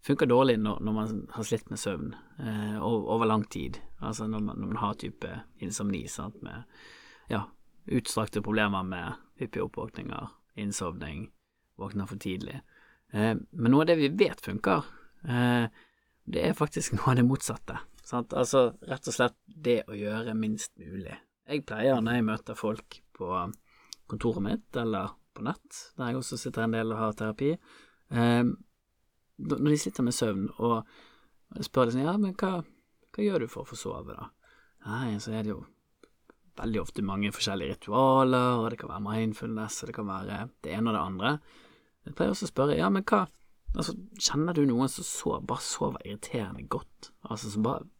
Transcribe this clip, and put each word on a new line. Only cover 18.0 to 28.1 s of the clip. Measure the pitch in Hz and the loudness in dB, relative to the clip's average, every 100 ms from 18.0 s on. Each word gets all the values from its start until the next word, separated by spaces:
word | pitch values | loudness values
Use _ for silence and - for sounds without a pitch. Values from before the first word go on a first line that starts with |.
sant? | - 123 117 | -6 -6 -2
Altså | - 123 135 120 - - | 0 4 6 6 2 -8
rett | 131 - | -6 -4
og | |
slett | - 123 - - | 2 2 2 -20
det | - 151 120 - | -4 2 2 2
å | |
gjøre | 104 104 107 113 110 | -6 -4 -2 -2 -2
minst | 107 107 - - | 0 -2 -6 -12
mulig. | - 98 85 - _ _ - | -12 -10 -10 -14 _ _ -6
Jeg | 143 - | -6 -4
pleier | 107 123 127 | 2 4 4
når | 113 120 | 4 2
jeg | 110 | 2
møter | 110 - 110 | 0 -6 -4
folk | 107 110 - - _ | -2 -4 -8 -20 _
på | - 90 92 90 - _ _ _ - - | -10 -4 -2 -4 -8 _ _ _ -20 -8
kontoret | 110 120 110 | -2 0 0
mitt, | 101 - - 127 | 0 -2 -4 -4
eller | 117 104 95 - _ | -2 -2 -4 -10 _
på | - | -8
nett, | 110 - _ - - - | -6 -6 _ -16 -14 -6
der | 123 | -4
jeg | 127 | -4
også | 123 123 | -4 -6
sitter | 131 113 | -6 -2
en | 113 | 0
del | 113 113 | 0 -2
og | 110 | 0
har | 110 | -2
terapi, | 107 107 107 139 175 - - - _ | -2 -4 0 0 0 -6 -20 -20 _
eh, | _ | _